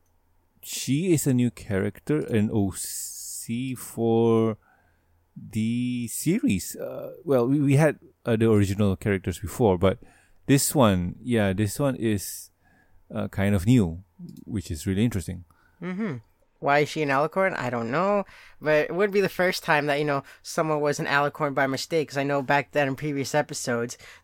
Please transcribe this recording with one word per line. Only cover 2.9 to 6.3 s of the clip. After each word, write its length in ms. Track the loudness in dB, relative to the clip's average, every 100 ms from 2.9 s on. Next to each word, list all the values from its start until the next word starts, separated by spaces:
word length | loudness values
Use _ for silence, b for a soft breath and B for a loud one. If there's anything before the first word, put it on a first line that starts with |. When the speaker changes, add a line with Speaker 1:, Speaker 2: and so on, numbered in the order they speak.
| -10 -10 -12 -12 -12 -8 -6 -6
Speaker 1:
for 840 | -8 -10 -2 2 4 4 4 2 -2 _ _ _ _ _ _ _
the 720 | -20 -8 -4 -2 -2 -4 -4 -6
series. 680 | -4 -2